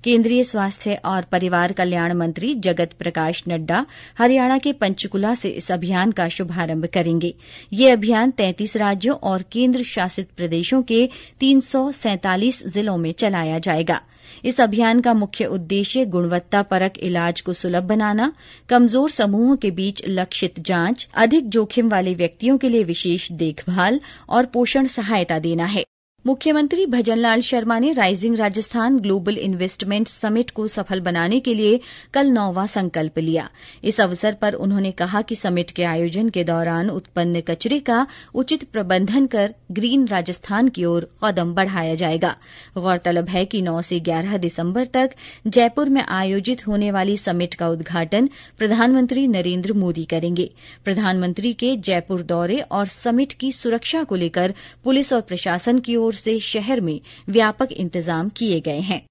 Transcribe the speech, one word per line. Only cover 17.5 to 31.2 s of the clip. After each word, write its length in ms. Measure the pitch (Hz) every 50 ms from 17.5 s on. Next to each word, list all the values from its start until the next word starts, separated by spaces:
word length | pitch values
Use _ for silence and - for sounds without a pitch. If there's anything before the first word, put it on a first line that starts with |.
| 180
सुलभ 300 | - - 180 175 175 185
बनाना, 480 | 180 214 214 214 208 208 214 233 285 320 - - - - - _ -
कमजोर 400 | 247 247 247 233 208 254 277 311
समूहों 460 | - - 220 208 202 208 233 254 277
के 160 | 269 - 202 175
बीच 300 | 170 190 202 196 - -
लक्षित 520 | - 196 185 185 185 - - - 180 - 165
जांच, 460 | 160 - 185 175 165 185 247 - - - -
अधिक 340 | - 220 226 277 330 269 220
जोखिम 400 | 196 226 214 214 - 247 226 226
वाले 240 | 214 190 185 185 180
व्यक्तियों 420 | 170 175 165 - _ 214 240 277
के 120 | 254 269 262
लिए 140 | 233 233 208
विशेष 460 | 165 170 - - 185 170 180 - - 175
देखभाल 680 | 156 165 156 151 - - - 180 190 180 196 240 285 - - - - - -
और 160 | - 233 247
पोषण 400 | 254 - 240 247 233 - 277 269 254
सहायता 500 | - - 214 196 226 196 175 - 170 160
देना 240 | 156 170 165 165 170
है। 180 | 185 208 190 - _ _ _ _ _ _ _ _
मुख्यमंत्री 600 | 247 269 269 - 311 302 302 302 285 359 339 392
भजनलाल 560 | 302 240 247 226 226 226 226 233 233 226 233
शर्मा 360 | 233 - 254 240 220 226 233 226
ने 120 | 247 294 320
राइजिंग 420 | 254 208 185 196 180 190 233 233
राजस्थान 640 | 220 220 202 190 208 220 - - 240 226 240 269 262
ग्लोबल 380 | 190 202 190 196 175 196 214
इन्वेस्टमेंट 680 | - - 196 190 175 185 185 - - - 196 202 208 220
समिट 420 | - - - - 214 214 233 247 247
को 160 | - - 214
सफल 340 | 214 - - 190 - 196 190
बनाने 380 | 175 180 175 170